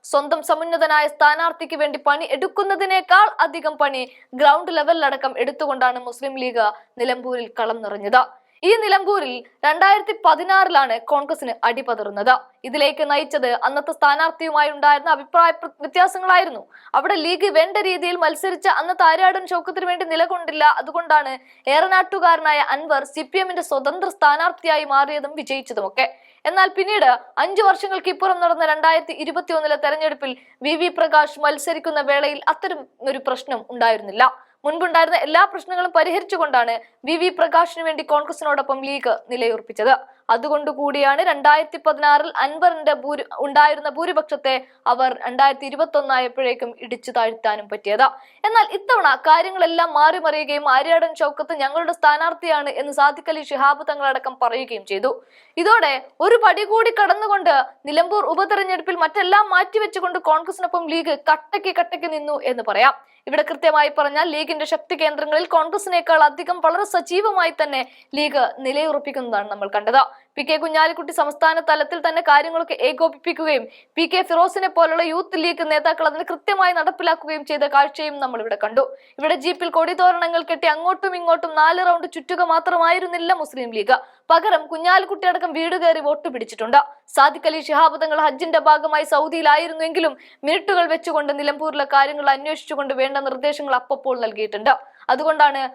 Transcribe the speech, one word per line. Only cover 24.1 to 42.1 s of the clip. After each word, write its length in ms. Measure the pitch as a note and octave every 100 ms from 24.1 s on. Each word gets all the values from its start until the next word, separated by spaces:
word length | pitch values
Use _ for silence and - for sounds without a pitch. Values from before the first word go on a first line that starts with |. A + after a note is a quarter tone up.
| G4+
സ്ഥാനാർത്ഥിയായി 720 | D4 D4 E4+ E4+ E4 D4+ D4
മാറിയതും 420 | C4+ C#4 D4 C#4+ D4+
വിജയിച്ചതുമൊക്കെ. 640 | A#3+ C4+ C4 G#3+ G3 G3 C4 - _ _ -
എന്നാൽ 220 | F#4 F#4+ F#4+
പിന്നീട് 320 | F#4+ G#4 C4+ B3 - -
അഞ്ചു 240 | D#4+ G4 G4+
വർഷങ്ങൾക്ക് 420 | F#4+ G4+ F#4+ E4+
ഇപ്പുറം 280 | - F#4+ F4+
നടന്ന 260 | E4+ E4 D#4
രണ്ടായിരത്തി 480 | D#4 D#4+ E4 D#4+ C#4+
ഇരുപത്തിയൊന്നിലെ 520 | D4 E4 F4 E4 D4+ D4
തെരഞ്ഞെടുപ്പിൽ 640 | D4 D#4 D#4 C#4+ C#4 B3+ _ _
വി 120 | C4+ D#4
വി 80 | F4 F4
പ്രകാശ് 420 | D#4+ D#4 D4 D4
മത്സരിക്കുന്ന 600 | D4 D4 D#4+ E4 D#4+ D4+
വേളയിൽ 400 | C#4 C#4+ D4 C#4+ -
അത്തരം 340 | D#4 F#4+ E4 C4 _
ഒരു 200 | C4 C4+ C4+
പ്രശ്നം 380 | B3+ - B3 -
ഉണ്ടായിരുന്നില്ല. 560 | B3 A#3 A3 G3+ G3+ B3+ - _ _ C#4+
മുൻപുണ്ടായിരുന്ന 520 | E4 F4 E4 E4 F4
എല്ലാ 240 | D4 D#4+ G4
പ്രശ്നങ്ങളും 400 | F4+ E4+ F4+ F4+ E4+
പരിഹരിച്ചുകൊണ്ടാണ് 840 | E4 F4+ G4 F#4 D#4 B3+ A#3 A#3 - _ C4
വി 100 | D#4+
വി 80 | F4+
പ്രകാശിന് 540 | E4+ E4 E4 E4+ E4+ E4
വേണ്ടി 160 | D#4
കോൺഗ്രസിനോടൊപ്പം 760 | D#4 D4 D4 D#4+ D4+ C#4+ C4+ C4+ C4+
ലീഗ് 260 | C#4 C4 G#3+ -
നിലയുറപ്പിച്ചത്. 640 | B3 A#3 A3 A3 A3+ G#3+ B3+ - _ -
അതുകൊണ്ടുകൂടിയാണ് 920 | A#3 C#4+ D4 D4 C4+ C#4+ C#4+ C#4 C#4
രണ്ടായിരത്തി 580 | F#4 D4 D4 D4+ D#4 E4+ D#4+
പതിനാറിൽ 460 | D4 D4